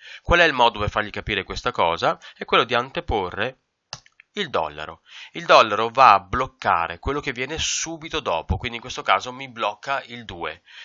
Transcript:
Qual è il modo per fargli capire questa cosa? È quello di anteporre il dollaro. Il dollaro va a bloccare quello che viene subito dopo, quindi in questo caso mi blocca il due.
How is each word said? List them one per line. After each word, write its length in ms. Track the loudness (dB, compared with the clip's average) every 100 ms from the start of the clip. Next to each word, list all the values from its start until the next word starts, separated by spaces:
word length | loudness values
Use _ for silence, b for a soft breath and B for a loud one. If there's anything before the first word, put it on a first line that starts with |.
| B B
Qual 160 | 0 4
è 40 |
il 100 | 4
modo 260 | 4 2 2
per 100 | -4
fargli 220 | -4 -4
capire 320 | -6 -6 -4
questa 260 | -6 -6 -4
cosa? 480 | 0 0 2 -2 -4 B B
È 100 | 0
quello 180 | 2
di 100 | 2
anteporre 880 | 0 -2 -6 -4 -4 -4 -4 -6 -6 _ _ _ -20 _ _ _ -10
il 120 | -4
dollaro. 540 | -2 -4 -6 -14 -14 B B B
Il 140 | -6 6
dollaro 420 | 8 8 2 0
va 240 | 6 8
a 80 | 8
bloccare 800 | 4 -4 -4 -4 0 0 0 -6
quello 220 | -6 -6
che 100 | -6
viene 260 | -6 -6 -6
subito 640 | -4 -4 -6 -10 -8 -6
dopo, 380 | -2 -2 -2 -4
quindi 180 | -6 -10
in 60 |
questo 200 | -12 -6
caso 300 | 2 2 2
mi 160 | -12 -14
blocca 560 | -6 -6 -6 -6 -6 -6
il 180 | -16 -14
due. 360 | -10 -8 -10 _ B